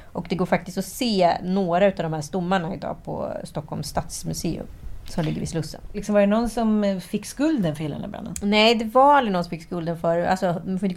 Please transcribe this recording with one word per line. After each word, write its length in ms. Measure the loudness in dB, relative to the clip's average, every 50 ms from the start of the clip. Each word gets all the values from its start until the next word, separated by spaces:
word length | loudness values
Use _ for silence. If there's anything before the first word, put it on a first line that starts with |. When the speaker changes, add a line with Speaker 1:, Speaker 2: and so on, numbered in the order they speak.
| -18 -10
Speaker 1:
Och 140 | -10 -10 -6 -4
det 60 | -2
går 100 | -2 0
faktiskt 320 | 0 0 -2 -2 -4 -6 -6
att 60 | -6
se 520 | -6 -6 -4 -2 0 2 4 4 4 4 0
några 440 | -2 -2 0 0 2 2 4 4 4
utav 160 | 4 4 0
de 100 | -2 -4
här 80 | -4 -4
stommarna 540 | -6 -4 -4 -4 0 0 0 0 0 -2 -6
idag 220 | -6 -8 -8 -8 -8 -10
på 280 | -8 -8 -6 -6 -6 -6 -8 -10
Stockholms 440 | -8 -8 -10 -8 -6 -8 -8 -6 -4
stadsmuseum, 800 | -4 -6 -6 -6 -8 -8 -6 -6 -6 -4 -4 -4 -4 -6 -8 -12 -14 -12 -12 -10 -10 -10 -10 -6
som 160 | -4 -2 -2
ligger 160 | -2 -2 -4
vid 80 | -4 -4
Slussen. 320 | -4 -4 -6 -6 -10 -12 -12 -10
Speaker 2:
Liksom, 200 | -10 -8 -2 2 4
var 60 | 4
det 60 | 6
någon 240 | 6 4 2 0 0
som, 340 | -2 0 2 2 2 2 2
eh, 140 | 2 0 -2
fick 280 | -4 -4 -6 -6 -6
skulden 500 | -8 -4 0 0 2 2 2 0 0 -2
för 60 | -2
hela 120 | -4 -6 -6
den 100 | -6 -8
här 60 | -10
branden? 240 | -10 -10 -10 -8 -6 -2
Speaker 1:
Nej, 320 | 0 2 4 6 6 6 6
det 100 | 4 2
var 300 | 4 6 8 8 8 8
aldrig 160 | 6 6 4
någon 120 | 2 0 0
som 60 | -2
fick 120 | -6 -8
skulden 360 | -8 -6 -6 -4 -2 -4 -2 0
för, 200 | 2 2 2 4 2
alltså, 380 | 2 2 2 2 0 0 -2 -2
man 120 | -4 -2 0
får 80 | 0 -2
inte 60 | 0